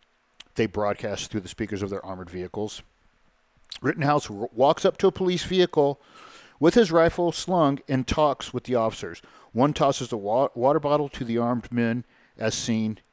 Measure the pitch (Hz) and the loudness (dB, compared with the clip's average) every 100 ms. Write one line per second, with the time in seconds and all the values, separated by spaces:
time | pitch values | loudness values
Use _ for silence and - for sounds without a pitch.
0 | _ _ _ _ - - 110 92 104 101 | _ _ _ _ -12 -2 -2 0 -2 -2
1 | 110 98 - 110 90 - 107 101 98 98 | -6 -8 -6 -8 -8 -8 -8 -6 -6 -8
2 | 95 92 87 90 90 - 104 - - _ | -10 -12 -12 -10 -10 -8 -8 -10 -20 _
3 | _ _ _ _ _ _ - - 127 165 | _ _ _ _ _ _ -20 -6 -4 0
4 | 139 147 - 101 113 - 139 165 294 - | 2 0 0 -8 -6 2 4 4 2 2
5 | 196 - 185 180 - 185 180 156 143 139 | 0 2 -2 -2 -2 2 2 4 0 0
6 | _ - - - - - 151 - 202 165 | _ -20 -20 -20 -18 0 4 6 4 6
7 | 165 - 175 - - 180 147 139 - 135 | 4 2 -2 -2 -2 2 2 0 -2 -4
8 | 127 - 151 131 - 127 - 123 113 - | -2 0 2 0 -6 -8 -2 0 0 -2
9 | 90 85 - - - 110 143 151 143 135 | -12 -14 -20 -20 -8 0 2 2 0 0
10 | 127 117 101 117 139 - 127 151 143 147 | -4 -6 -2 0 0 2 2 2 2 0
11 | 143 - 120 117 120 123 - 120 117 120 | -2 -6 -4 0 0 -2 -4 -2 0 -2
12 | - _ _ - 113 - - 110 110 107 | -8 _ _ -6 -4 -4 -2 0 -2 -6
13 | _ | _